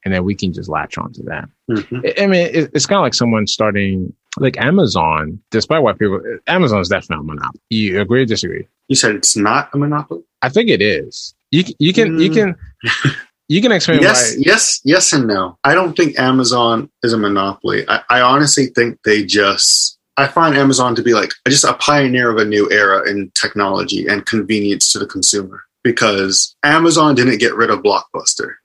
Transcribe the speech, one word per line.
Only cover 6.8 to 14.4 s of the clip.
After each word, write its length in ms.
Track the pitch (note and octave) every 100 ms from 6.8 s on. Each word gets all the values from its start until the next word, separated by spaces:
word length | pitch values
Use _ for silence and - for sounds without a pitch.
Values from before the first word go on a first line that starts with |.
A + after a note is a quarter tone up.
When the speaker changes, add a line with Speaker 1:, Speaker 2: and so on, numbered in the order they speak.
Speaker 1:
is 80 | F2
definitely 320 | F#2+ - D#2+
a 40 | D2+
monopoly. 260 | D2+ C#2 - _
You 320 | A2 G#2 F#2
agree 200 | G2 A#2+
or 40 | B2+
disagree? 400 | G#2+ F2+ E2 - _ _
Speaker 2:
You 60 |
said 220 | C3+ - G#2
it's 200 | - -
not 320 | G#2 B2 -
a 60 | C#3+
monopoly? 440 | D3 D3 D3 E3+ - _
Speaker 1:
I 80 | C3
think 180 | C#3+ A#3
it 140 | A#2+
is. 500 | G#2 E2 C#2+ - - _ _
You 100 | D3
c-, 140 | F#3 -
you 140 | D3+
can, 260 | F#3 A3 D#3+
you 100 | D#3+
Speaker 2:
Mm. 40 |
Speaker 1:
can, 800 | D#3+ G#3 E3+ - - A#2 - - - -
Speaker 2:
<laughs> 180 | _ _
Speaker 1:
you 140 | D#3
can 100 | A#3+
explain 280 | G3 - D#3+
Speaker 2:
Yes, 360 | F3+ G#3 A#2
Speaker 1:
why. 60 | A2+